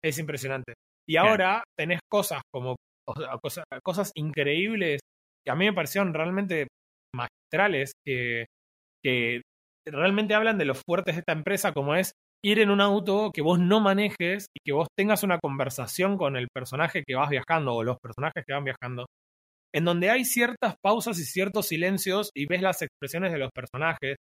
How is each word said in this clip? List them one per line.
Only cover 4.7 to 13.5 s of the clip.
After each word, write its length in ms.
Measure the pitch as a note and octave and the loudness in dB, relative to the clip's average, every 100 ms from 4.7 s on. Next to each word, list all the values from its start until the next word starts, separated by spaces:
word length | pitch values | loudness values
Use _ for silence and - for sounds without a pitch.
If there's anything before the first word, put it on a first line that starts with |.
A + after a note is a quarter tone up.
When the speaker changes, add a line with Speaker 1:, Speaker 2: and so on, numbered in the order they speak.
| A3+ F3 C#3+ _ _ _ _ | 0 0 -2 _ _ _ _
Speaker 1:
que 80 | - | -4
a 40 | C#3 | 2
mí 100 | G3+ | 2
me 80 | |
parecieron 400 | F#3 D3 F#3+ F#3+ | 2 -2 0 0
realmente 540 | D#3 E3 F#3+ G3 D#3+ C#3 _ _ _ _ B2+ | 0 -2 -2 -2 -2 -4 _ _ _ _ -8
magistrales, 800 | A#2 _ _ D#3 G#3 D#3 C3+ - - | -8 _ _ 2 2 2 -2 -8 -4
que, 400 | B2+ B2 A#2 A#2 _ _ _ _ _ | -2 -2 -4 -6 _ _ _ _ _
que 380 | C3 B2+ A#2 A#2+ - _ _ _ - | 0 2 2 -2 -8 _ _ _ -10
realmente 480 | D3 F3+ G3+ G#3+ G#3+ | 0 2 2 4 4
hablan 240 | A3 G#3 | 4 2
de 60 | C#3+ | 0
lo 100 | B2+ | -2
fuertes 400 | - F3 F3+ D#3+ | 0 -2 0 -4
de 60 | |
esta 100 | E3+ | -2
empresa, 380 | D#3+ D#3 G3 G3 | -4 -2 0 0
como 220 | D3 C#3 D#3+ | 0 0 0
es 160 | F#3+ _ _ _ | 0 _ _ _
ir 160 | G3 G#3+ | 2 4
en 100 | G#3 | 6
un 100 | G3+ | 6
auto 500 | G3+ G3+ F#3 G3 G#3+ | 4 2 2 0 0
que 100 | D#3+ | 0
vos 180 | D3+ | 4